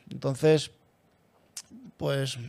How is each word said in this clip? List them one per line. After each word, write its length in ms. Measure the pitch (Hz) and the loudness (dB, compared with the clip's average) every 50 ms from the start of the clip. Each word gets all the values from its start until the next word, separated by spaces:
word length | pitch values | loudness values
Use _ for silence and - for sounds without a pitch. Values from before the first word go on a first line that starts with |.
| _ - | _ -16
Entonces, 600 | - 131 - 139 135 123 156 156 156 151 - - - _ _ _ _ _ _ _ _ _ _ _ _ _ _ _ _ - - _ 247 240 262 190 - - | -12 -6 -4 -4 -2 2 6 6 6 6 4 -2 -12 _ _ _ _ _ _ _ _ _ _ _ _ _ _ _ _ -18 -18 _ -18 -20 -20 -20 -10 -6
pues, 400 | 160 147 139 139 135 131 - 127 117 | -2 -2 0 0 -2 -4 -6 -8 -12